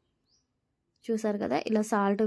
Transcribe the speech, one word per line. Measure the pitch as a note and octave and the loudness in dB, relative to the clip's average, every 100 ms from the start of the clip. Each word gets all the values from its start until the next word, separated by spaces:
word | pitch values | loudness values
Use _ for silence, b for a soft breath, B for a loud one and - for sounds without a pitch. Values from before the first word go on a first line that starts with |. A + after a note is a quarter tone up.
| _ _ _ _ _ _ _ _ _ _ | _ _ _ _ _ _ _ _ _ _
చూసారు | - A3 G#3+ G3+ | -4 -2 -2 -2
కదా, | - - - | -2 -2 0
ఇలా | G#3+ G#3+ | -2 0
సాల్ట్ | G#3 G3 G#3 | 2 2 2